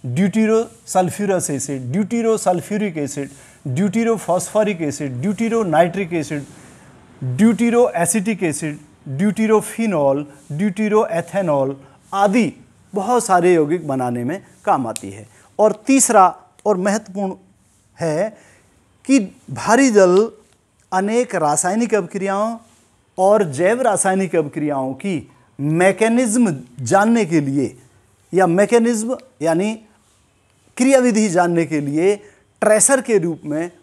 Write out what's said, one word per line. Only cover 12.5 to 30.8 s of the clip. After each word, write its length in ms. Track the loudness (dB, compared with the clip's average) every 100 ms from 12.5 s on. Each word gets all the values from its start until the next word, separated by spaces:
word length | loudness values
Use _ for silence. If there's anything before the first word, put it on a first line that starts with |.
| -4 -20 _ _
बहुत 320 | -8 -2 -2
सारे 280 | 2 2 4
यौगिक 320 | 4 2 -2 -4
बनाने 340 | -4 -2 -4
में 160 | -6 -8 -12 _
काम 220 | -2 -2 -2
आती 240 | -8 -12
है। 160 | -16 -20 _ _ 0
और 140 | 0 0 0
तीसरा 400 | 2 4 6 6 2 _ _ -2
और 100 | 0
महत्वपूर्ण 580 | 0 -4 -6 -8 -8 -8 _ _ _ _ _ _
है 320 | -4 -2 -4 -8 _ _ _ _ _ _ 0
कि 120 | 0 0 -12 -14
भारी 380 | -8 2 4 6
जल 400 | 6 6 4 2 -6 _ _ _ _ _
अनेक 420 | -4 0 -2 -2 -2
रासायनिक 580 | 0 0 -2 -2 0
अभिक्रियाओं 640 | -2 -2 -6 -4 -2 -4 -6 _ _ _ _ _ 0
और 260 | 2 4 2
जैव 320 | 0 0 2
रासायनिक 540 | 0 0 0 0 0 -2
अभिक्रियाओं 560 | -2 -4 -4 -4 -6
की 220 | -6 -6 -6 -8 _ _ -8
मैकेनिज्म 1000 | -2 2 2 2 0 2 0 2 0 0 -10 -12
जानने 420 | 0 2 4 2
के 160 | 2 0
लिए 360 | 0 -2 -4 -6 _ _ _ _ _
या 140 | 2 2
मैकेनिज्म 720 | 2 2 2 2 -2 -4 -8 -10 _
यानी 300 | -2 0 -2 -6 _ _ _ _ _ _ _ _ _
क्रियाविधि 520 | 0